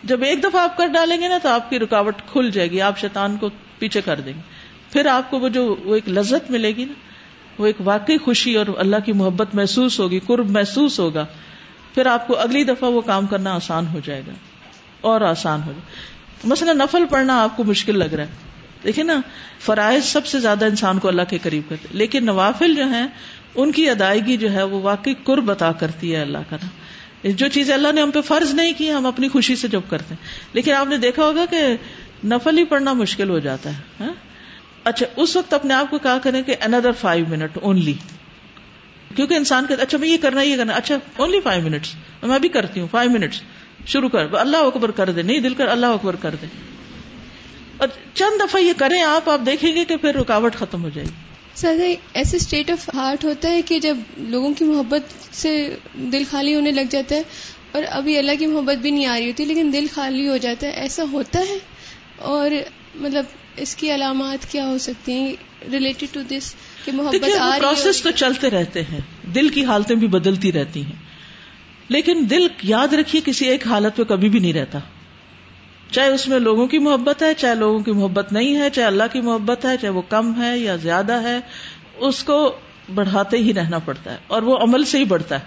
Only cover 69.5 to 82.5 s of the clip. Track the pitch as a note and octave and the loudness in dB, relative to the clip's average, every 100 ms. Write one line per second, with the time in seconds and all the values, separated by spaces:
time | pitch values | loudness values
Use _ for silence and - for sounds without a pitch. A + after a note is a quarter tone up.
69.5 | C#4 B3+ G#3 G#3 A#3 A3 F#3 F#3+ F#3+ G3 | 2 2 2 2 2 4 2 2 2 0
70.5 | E3 C#3 D3+ C#3 - - - - - - | 0 -2 -6 -10 -12 -18 -20 -20 -20 -20
71.5 | - - - - C#4 - E4+ A3+ D4+ F4 | -20 -20 -20 -2 0 2 2 4 4 2
72.5 | - F#3+ G#3+ C#4 D4+ D#4 D#4 D#4 B3+ B3+ | 0 0 2 4 2 2 2 0 0 2
73.5 | C4+ A3+ G#3+ G#3+ G#3 A3+ G3 G#3 G#3+ F3 | 2 2 2 2 0 0 4 4 4 4
74.5 | D#3+ C3 C#3+ - - - - - - - | 0 -2 -8 -12 -20 -20 -20 -20 -20 -20
75.5 | - - - - B3 C4+ C4+ C4+ C4 A3+ | -20 -20 -20 -6 0 2 2 2 2 4
76.5 | A3 B3+ D#4 D4 C4+ B3 C#4+ D#4 D#4 B3+ | 4 2 2 4 2 2 2 2 2 0
77.5 | A3+ G#3+ G#3+ G#3+ G#3 G3 F#3 G3+ G#3 C4 | 2 2 2 0 2 2 0 -2 0 2
78.5 | C#4+ C#4+ C#4 A3+ G3 A3+ C4 A#3 A3+ G#3 | 2 0 2 2 2 2 0 -2 0 0
79.5 | A#3+ C4 B3+ G#3+ F#3 F3+ G#3+ A3+ A3+ A#3+ | -2 0 -2 -2 -4 0 0 0 -2 -2
80.5 | A#3+ A3+ F3 D#3+ F3 G3+ A#3+ A#3 A#3+ B3 | -2 -2 -2 0 0 0 -2 -2 -4 -8
81.5 | - - - - - C4+ C4 - D4 D4 | -18 -18 -20 -20 -4 -2 -2 0 2 2